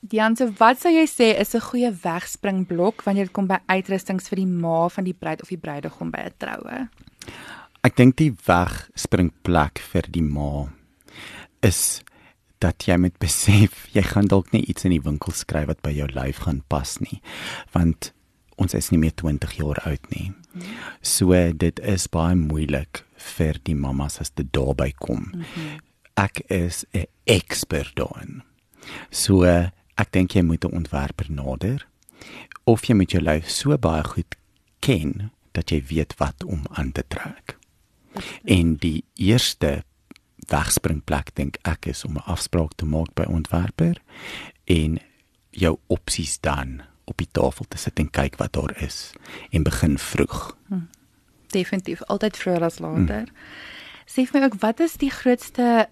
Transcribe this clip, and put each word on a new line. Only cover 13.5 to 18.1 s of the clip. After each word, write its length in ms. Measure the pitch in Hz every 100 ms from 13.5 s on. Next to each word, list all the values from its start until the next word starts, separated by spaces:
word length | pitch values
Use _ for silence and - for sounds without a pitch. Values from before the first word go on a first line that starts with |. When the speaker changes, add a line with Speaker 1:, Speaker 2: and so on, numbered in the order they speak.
| 101 104 - -
Speaker 2:
jy 100 | 104
gaan 240 | 92 101 101
dalk 260 | 98 90
nie 120 | - -
iets 160 | -
in 60 | 92
die 100 | 85
winkel 320 | 71 73 -
skry 320 | 80 - 78
wat 160 | 73 78
by 100 | 73
jou 160 | 71 71
lyf 300 | 65 65 69
gaan 180 | - 69 -
pas 320 | 76 65 -
nie, 220 | - - - - - - -
want 400 | - 82 82 -